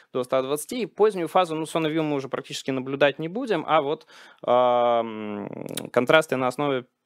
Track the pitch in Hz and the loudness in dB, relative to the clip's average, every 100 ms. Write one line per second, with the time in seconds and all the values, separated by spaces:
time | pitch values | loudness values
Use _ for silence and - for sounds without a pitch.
0 | _ 127 123 131 131 147 - 247 196 - | _ -6 0 0 0 -4 -4 -6 -4 2
1 | 214 190 165 185 175 156 156 165 156 160 | 2 2 0 2 2 -2 -4 -2 0 0
2 | 151 143 131 123 - 147 - 135 131 139 | 0 -2 -4 -6 -8 -8 -4 -4 -4 2
3 | 143 135 160 196 262 170 - 156 139 160 | 2 2 -6 -6 -2 -2 2 2 2 -2
4 | - - - - - 123 123 123 120 117 | -8 -20 -20 -8 2 4 4 4 4 2
5 | 113 110 107 104 101 - - - - 123 | 0 -6 -8 -6 -8 -10 -10 -10 -4 0
6 | 123 156 156 131 127 - 147 131 120 _ | 4 4 4 0 -2 -2 -2 -2 -6 _